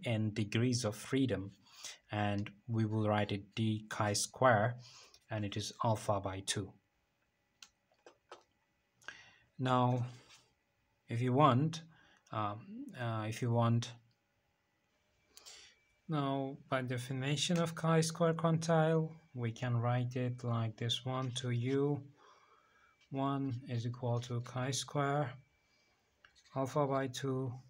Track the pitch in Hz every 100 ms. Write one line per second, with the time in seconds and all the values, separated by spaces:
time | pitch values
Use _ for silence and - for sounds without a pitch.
0 | 127 110 107 104 101 113 123 123 110 104
1 | - 135 131 95 98 - _ - - -
2 | - 104 104 101 104 - - 113 107 110
3 | 104 104 104 104 98 - 110 107 - -
4 | 107 104 - - 131 110 113 120 - -
5 | - - - 110 104 107 101 - 120 107
6 | - 101 95 92 - - 95 - _ _
7 | _ _ _ _ _ _ - _ _ _
8 | - _ - - _ _ _ _ _ _
9 | - - - - _ - 127 127 123 127
10 | 123 - - - _ _ _ _ _ _
11 | - 117 127 127 147 123 160 - - -
12 | - _ - 110 104 110 190 220 277 131
13 | 120 113 107 113 123 117 117 117 - -
14 | _ _ _ _ _ _ _ _ _ _
15 | _ _ _ - - - - _ _ _
16 | - 151 139 139 135 143 - 131 123 123
17 | 123 131 135 147 - 170 165 165 160 165
18 | 160 - 170 165 165 165 165 165 160 165
19 | 160 - - 127 117 113 127 120 117 123
20 | 123 127 127 123 123 117 113 - 120 -
21 | 131 131 131 120 123 120 123 139 143 143
22 | - - - - _ _ _ _ _ _
23 | - 135 135 139 135 120 - 120 120 120
24 | 120 120 120 120 123 131 127 135 - 147
25 | 139 143 135 - - _ _ _ _ _
26 | _ _ _ _ - 135 131 151 139 135
27 | 135 127 135 131 131 120 -